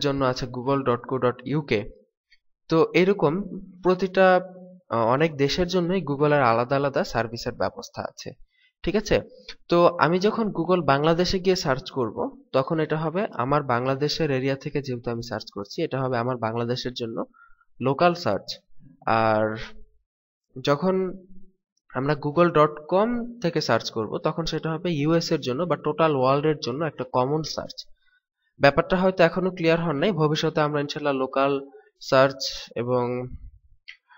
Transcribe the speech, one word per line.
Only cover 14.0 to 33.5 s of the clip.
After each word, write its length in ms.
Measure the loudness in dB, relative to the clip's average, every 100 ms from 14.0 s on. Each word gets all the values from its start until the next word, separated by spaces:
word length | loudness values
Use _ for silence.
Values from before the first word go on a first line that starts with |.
| -2 0 0 0
এরিয়া 180 | 0 -2
থেকে, 140 | -4 -6 -4
যেহেতু 220 | -6 -6
আমি 100 | -6 -6
সার্চ 160 | -8 -8 -12
করছি, 200 | -10 -6 -4
এটা 120 | -2
হবে 140 | -2 -2
আমার 140 | -2 -2 -2
বাংলাদেশের 480 | -2 -2 -4 -6 -8
জন্য 160 | -8 -6 -8 _ _ -20 _ -4
লোকাল 320 | -2 2 2 2
সার্চ। 260 | -2 -2 -4 -16 _ -20 -20 -8 0 2
আর 220 | 4 2 0 -4 -10 -14 -20 _ _ _ _ _ _ -6 -2
যখন 260 | 0 2 0 -2 -8 -16 -18 -18 _ _ _ _ -4
আমরা 160 | -2 -2
google 260 | -2 2 4 4
dot 160 | 2 0 -2
com 180 | 0 0 -2 -6 -4
থেকে 180 | -2 -2 0
সার্চ 180 | 0 0 -6
করব, 160 | -4 -4 -4
তখন 180 | -4 -6
সেটা 160 | -6 -6
হবে 140 | -6 -4 -2
ইউএস 280 | 2 2 0
এর 60 | -2 -2
জন্য 140 | -4 -2
বা 60 | -2 -2
টোটাল 260 | 0 2 2
ওয়ার্ল্ড 240 | 2 2 0
এর 60 | -2 -4
জন্য 140 | -4 -6
একটা 140 | -6 -4 0
কমন 260 | 0 -2 -4
সার্চ। 220 | -8 -10 -14 -20 -20 _ _ _ _ _ 2
ব্যাপারটা 360 | 4 4 0 2
হয়তো 180 | 2 4 2
এখনো 220 | 4 -4 0
ক্লিয়ার 240 | 2 2
হন 120 | 0 0
নাই, 80 | 0
ভবিষ্যতে 480 | 2 2 2 0 0 0
আমরা 120 | 0
ইনশাল্লাহ 320 | -4 -2 -2 0
লোকাল 280 | -2 0 0 0 -6 -20 _ _ 2
সার্চ 300 | 4 4 2 -8 -8 -10 -6
এবং, 220 | -2 0 0 -4 -8 -12 -16